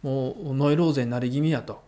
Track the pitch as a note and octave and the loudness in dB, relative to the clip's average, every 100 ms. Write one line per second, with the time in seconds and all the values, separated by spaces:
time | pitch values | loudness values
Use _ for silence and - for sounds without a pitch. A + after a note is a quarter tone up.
0 | C#3+ C3+ C3 - D#3 C3+ D3 D3+ E3+ C#3 | -2 -2 -2 -6 -4 0 2 4 4 2
1 | A#2+ A#2+ B2 C3+ D#3 C#3 - G2+ | 0 -2 -2 0 0 0 -4 -14